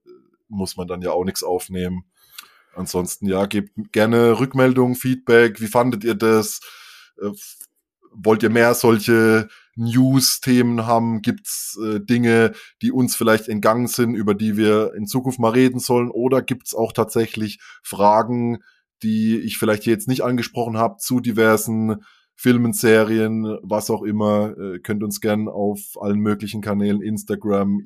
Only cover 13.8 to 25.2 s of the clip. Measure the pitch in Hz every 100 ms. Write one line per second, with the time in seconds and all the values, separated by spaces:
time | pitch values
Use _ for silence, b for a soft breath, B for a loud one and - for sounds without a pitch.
13.8 | 120 - 117 110 104 101 110 104 107 107
14.8 | 110 101 101 127 131 123 113 123 131 127
15.8 | - 123 120 113 127 131 - 127 - -
16.8 | - - 110 117 110 110 107 - B B
17.8 | - 101 101 110 113 120 120 117 b b
18.8 | b _ 110 110 110 113 107 - 113 104
19.8 | 117 107 127 131 123 123 117 120 117 110
20.8 | 113 - - 127 113 107 110 110 110 110
21.8 | 110 107 B B B - 127 120 117 104
22.8 | 117 110 110 113 110 110 107 107 98 107
23.8 | 107 110 104 107 104 104 107 92 98 90
24.8 | - 104 107 101